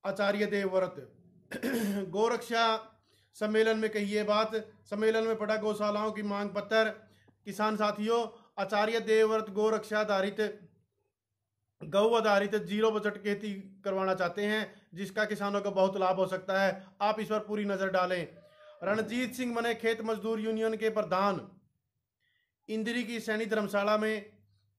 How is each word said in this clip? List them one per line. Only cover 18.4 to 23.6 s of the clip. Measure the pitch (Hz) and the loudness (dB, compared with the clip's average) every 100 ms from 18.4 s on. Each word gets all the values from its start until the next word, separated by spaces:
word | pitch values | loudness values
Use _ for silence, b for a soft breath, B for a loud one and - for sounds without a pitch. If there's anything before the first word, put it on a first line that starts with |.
| B B B B | B B B B
रणजीत | 185 214 214 240 254 | -2 0 0 -2 -4
सिंह | 247 254 | -4 -4
बने | 233 233 | -2 -2
खेत | 226 226 226 | 0 0 0
मजदूर | 220 214 208 226 | -2 -4 -2 -2
यूनियन | 220 220 220 220 | -2 0 -2 0
के | 220 | -2
प्रधान। | 214 170 180 202 180 - - _ _ _ _ _ _ _ _ _ _ - | 0 0 2 2 0 -6 -20 _ _ _ _ _ _ _ _ _ _ -8
इंदिरी | 220 220 240 | -4 -2 -2
की | 226 233 | -4 -6
सैनी | 220 214 220 | -4 -2 0
धर्मशाला | 214 | 0